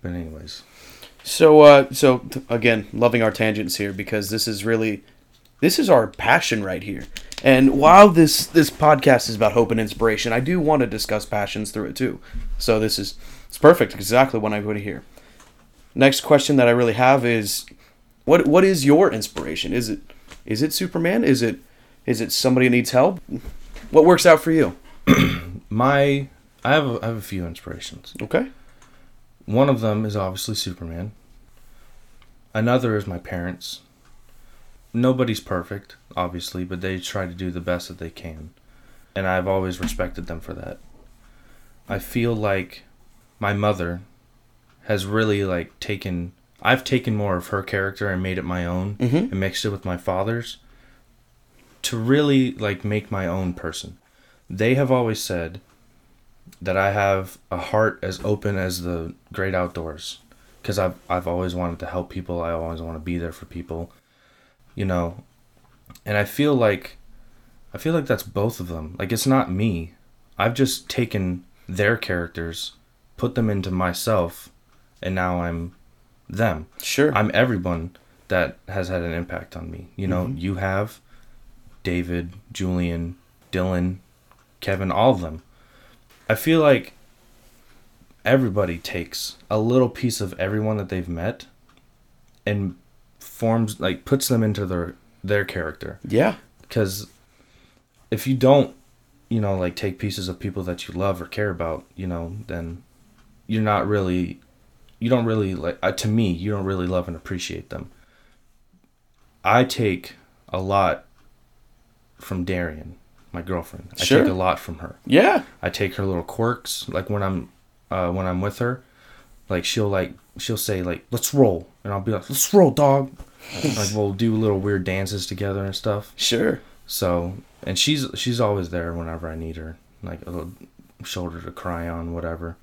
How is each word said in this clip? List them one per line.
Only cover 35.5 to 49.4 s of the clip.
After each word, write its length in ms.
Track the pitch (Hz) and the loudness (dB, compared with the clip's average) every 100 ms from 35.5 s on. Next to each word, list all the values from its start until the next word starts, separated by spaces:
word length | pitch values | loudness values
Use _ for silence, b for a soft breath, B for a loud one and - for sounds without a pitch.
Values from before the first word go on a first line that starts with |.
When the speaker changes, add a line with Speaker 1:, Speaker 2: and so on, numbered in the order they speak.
| 92 87 101 - - _ - | -6 -6 -12 -14 -20 _ -6
Speaker 1:
obviously, 480 | 90 87 - 90 | -6 -6 -10 -8
but 180 | 90 90 | -8 -6
they 180 | 95 92 | -6 -6
try 260 | 90 101 90 | -6 -6 -8
to 80 | |
do 160 | 87 92 | -6 -8
the 100 | 87 | -6
best 280 | 85 87 - | -4 -4 -6
that 100 | 85 | -12
they 140 | 82 | -14
can. 400 | - 85 78 78 _ _ - - - - - | -12 -14 -14 -18 _ _ -20 -20 -20 -12 -6
And 100 | 95 | -2
I've 200 | 92 90 | 0 0
always 320 | 95 92 90 | -2 -2 -4
respected 480 | 82 - 90 - 87 | -6 -4 -6 -6 -10
them 120 | 85 | -12
for 140 | - | -12
that. 260 | 82 85 - - - - - - - - - - - - | -12 -12 -14 -20 -20 -20 -20 -20 -20 -20 -20 -20 -20 -8
I 100 | 98 | -8
feel 360 | - - 117 113 | -6 -2 -2 0
like 480 | 104 98 90 - _ _ _ - _ _ | -2 -2 -4 -14 _ _ _ -20 _ _
my 140 | 101 | -4
mother 480 | 101 104 101 87 87 98 _ _ _ _ _ _ _ | 0 0 0 -4 -6 -12 _ _ _ _ _ _ _
has 220 | - 104 95 | -4 -4 -2
really, 380 | 107 110 101 | 0 0 0
like, 340 | 98 87 82 _ | 0 -2 -6 _
taken, 540 | - 101 98 90 87 - _ _ | -8 -6 -6 -6 -8 -12 _ _
I've 220 | - 131 | 0 0
taken 320 | - 131 123 107 | 0 -2 0 -2
more 200 | 104 90 | 0 -2
of 120 | - | -2
her 160 | 101 | -6
character 460 | 95 101 98 95 101 | -4 -4 -4 -4 -4
and 100 | 92 | -2
made 160 | 92 92 | -2 -4
it 80 | 90 | -4
my 200 | 90 87 | -4 -4
own 300 | 90 95 104 | -4 -4 -4
Speaker 2:
Mm-hmm. 200 | 123 143 | 0 0
Speaker 1:
and 160 | 233 | 0
mixed 260 | 95 | -2